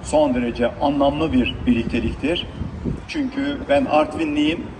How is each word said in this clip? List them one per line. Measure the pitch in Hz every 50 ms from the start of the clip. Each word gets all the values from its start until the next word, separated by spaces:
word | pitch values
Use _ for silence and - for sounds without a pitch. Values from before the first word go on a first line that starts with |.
| -
son | - - 151 151 143 127
derece | 123 120 120 117 117 123 117 - -
anlamlı | 147 143 143 143 139 143 143 147 160 156 131
bir | 127 117 - - - -
birlikteliktir. | 127 120 117 113 - - 120 113 117 117 - - 139 170 185 - - - - - - - - - - - - - -
Çünkü | - 311 277 254 - 277 277 285 285 - - -
ben | 139 143 131
Artvinliyim. | 123 151 151 151 - - - 160 151 147 147 147 156 165 175 - - - -